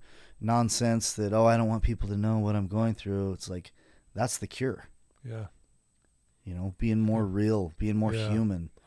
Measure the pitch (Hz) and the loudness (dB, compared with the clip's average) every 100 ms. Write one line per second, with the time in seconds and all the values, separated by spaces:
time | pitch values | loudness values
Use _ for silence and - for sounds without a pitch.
0 | - - - - 107 120 117 - 120 113 | -8 -20 -20 -6 0 2 2 2 2 2
1 | - - 104 110 113 117 110 113 - 117 | 0 -2 0 4 6 6 2 2 0 0
2 | 107 101 107 110 104 104 95 104 113 110 | -2 0 0 2 2 0 0 0 0 -2
3 | 101 98 98 90 - 90 - - _ - | -4 -2 -2 -4 -8 -10 -12 -20 _ -20
4 | _ 98 120 - 101 - 131 - - - | _ -4 -4 -4 -8 -4 -4 -4 -10 -20
5 | _ _ 123 113 104 - _ _ _ _ | _ _ -12 -10 -12 -16 _ _ _ _
6 | _ _ _ _ - 87 95 92 117 110 | _ _ _ _ -12 -8 -6 -2 0 2
7 | 110 110 104 95 107 110 90 - 107 107 | 2 2 0 0 2 0 -2 -4 -2 0
8 | 107 113 107 107 113 90 82 - | 0 0 0 0 0 -2 -6 -12